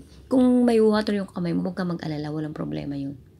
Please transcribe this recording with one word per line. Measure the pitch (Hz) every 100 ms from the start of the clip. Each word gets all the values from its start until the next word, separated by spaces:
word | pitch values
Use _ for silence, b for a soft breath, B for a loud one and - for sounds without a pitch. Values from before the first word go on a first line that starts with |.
| - - -
kung | 262 254 247 240
may | 226
water | 220 214 214 202
yung | 190
kamay | - 175 175
mo, | 185
huwag | 180
ka |
mag-alala. | 180 165 160 151 151
Walang | 156 151
problema | 156 151 151 147
yun. | 139 139 139 - _